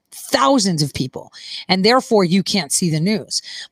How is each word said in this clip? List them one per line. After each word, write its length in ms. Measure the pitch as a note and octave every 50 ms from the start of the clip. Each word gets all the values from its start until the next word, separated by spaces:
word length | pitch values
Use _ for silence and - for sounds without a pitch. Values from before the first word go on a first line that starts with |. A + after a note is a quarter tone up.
| _ _
thousands 720 | - - - - - C4 C4+ C#4 C#4+ B3+ F#3+ G3 E3+ D3 D3+
of 100 | C3+ -
people, 380 | - C3 C3 - - - - _ - - - - - - -
and 160 | F#3 F#3+ F#3
therefore 400 | A3 B3 C4 B3 - A#3 G#3 F#3
you 180 | D#3+ F3+ G3+ -
can't 300 | - - G3 D#3 C3+ -
see 160 | - F#3+ E3+
the 100 | D#3 D3+
news. 420 | D#3+ G3+ A3 E3+ A#2+ - - - - - - - - -